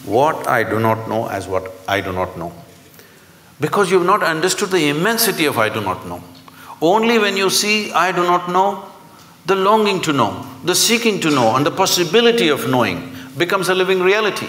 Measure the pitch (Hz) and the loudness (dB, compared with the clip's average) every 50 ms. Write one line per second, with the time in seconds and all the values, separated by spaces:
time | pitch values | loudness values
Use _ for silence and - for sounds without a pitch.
0 | - - 98 117 139 156 156 - - - 135 120 110 101 104 110 113 113 110 110 | -8 0 0 2 2 2 0 -2 -2 0 0 0 0 0 0 0 2 2 0 0
1 | 110 110 107 113 113 - - 98 92 92 95 95 92 - - - - - 98 101 | -2 -4 -4 -4 -4 -4 -6 -6 -6 -4 -4 -4 -4 -6 -14 -14 -6 -4 -2 -2
2 | 92 95 90 90 92 90 - 82 82 85 - - - - - - - - - - | -2 -4 -4 -4 -4 -6 -6 -10 -10 -10 -12 -14 -20 -20 -20 -20 -20 -20 -20 -20
3 | - - - - - - - - - - - - 135 156 - 202 202 180 185 185 | -20 -20 -20 -20 -20 -20 -20 -20 -20 -20 -10 -6 -6 -2 0 0 0 2 2 2
4 | 170 175 196 208 185 165 160 160 156 185 180 - 208 202 185 180 156 147 143 151 | 4 4 2 2 2 0 -2 0 0 -2 -2 -2 -2 0 0 2 2 2 0 0
5 | 170 214 233 226 - 277 - - 165 143 120 117 110 107 113 110 104 95 92 87 | 0 0 0 0 0 -2 0 0 0 0 2 2 0 0 0 -2 -4 -4 -4 -6
6 | - 90 85 87 - - - - - - - - - - - - - 160 190 214 | -6 -12 -12 -12 -14 -16 -20 -20 -20 -20 -20 -20 -20 -20 -10 -2 0 2 2 4
7 | 220 226 240 226 208 202 196 196 196 185 - - - 208 214 214 208 185 - 151 | 2 2 2 2 2 2 0 0 0 0 0 0 0 0 0 -2 -2 -2 -2 0
8 | 170 185 185 175 175 180 175 175 175 175 180 185 190 202 202 196 - - - - | 0 0 0 0 2 2 2 0 0 0 0 2 2 0 0 -4 -10 -16 -20 -20
9 | - - - - - - - - - 151 196 196 190 196 214 220 214 202 196 180 | -20 -20 -20 -20 -20 -20 -20 -16 -2 -2 0 2 4 2 4 4 4 2 0 0
10 | - 160 151 135 120 101 95 - - - - - - 156 180 170 - - 226 233 | -2 -2 0 2 0 0 -2 -6 -12 -14 -16 -10 -4 -2 -2 0 2 2 0 2
11 | 233 233 208 175 139 160 147 139 123 110 113 127 143 165 - - 190 185 - 175 | 2 0 0 0 0 0 2 4 2 2 2 2 0 0 0 0 0 0 2 0
12 | 175 156 160 226 240 233 226 233 226 160 143 123 - - 131 127 117 104 92 87 | -2 2 2 4 4 4 4 4 2 2 0 0 0 0 2 2 2 0 -2 -6
13 | - - - - - - - 135 165 170 196 196 180 165 185 185 185 180 190 185 | -8 -12 -14 -16 -18 -14 -4 -4 -2 0 0 -2 0 0 0 0 2 0 0 2
14 | 180 185 196 214 220 202 - - - | 2 2 2 2 2 -2 -2 -4 -8